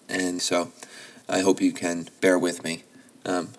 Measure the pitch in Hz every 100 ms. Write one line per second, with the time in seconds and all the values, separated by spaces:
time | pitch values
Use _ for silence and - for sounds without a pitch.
0 | - 95 92 90 - 87 85 - - -
1 | - - - 95 92 95 95 - 90 85
2 | 82 - 95 87 87 87 80 82 - -
3 | - - - 90 82